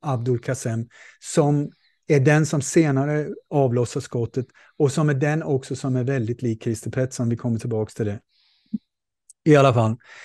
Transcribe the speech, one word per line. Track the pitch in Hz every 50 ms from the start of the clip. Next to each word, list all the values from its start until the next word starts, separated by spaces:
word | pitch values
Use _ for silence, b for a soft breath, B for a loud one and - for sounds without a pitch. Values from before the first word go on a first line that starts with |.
Abdul | - 156 131 117 117 127 123 117
Kasem, | - - 131 - - 123 113 113 113 B B B B B B B
som | - - - 175 147 143 147 143 147 - - _ _ _ _ _ _ -
är | 156 143
den | 127 151 151 156 160
som | 147 - 147
senare | 131 - - 175 160 147 135 135 139 147 151 151 147 143 - - - _
avlossar | 175 143 139 127 117 123 120 - - 143
skottet | - - - 123 117 110 - 131 127 - b b b b b -
och | 156 135
som | - - 156 151
är | 143
den | 131 156 147 151 160
också | 160 156 135 131 135 - 135
som | - - 135 127
är | 127 123
väldigt | 127 139 139 113 110 120 -
lik | - 120 113 110
Christer | - 120 110 - - -
Pettersson. | - 131 131 131 - - 123 117
Vi | 117
kommer | 117 - 123 113 113
tillbaka | - 123 117 110 107 107 -
till | - 113
det. | 101 101 110 - B B B B B B B B B B - - _ _ _ _ _ _ _ _ - _ _ _
I | 160 147
alla | 139 139 135 117
fall. | 123 113 110 117 131 B B B B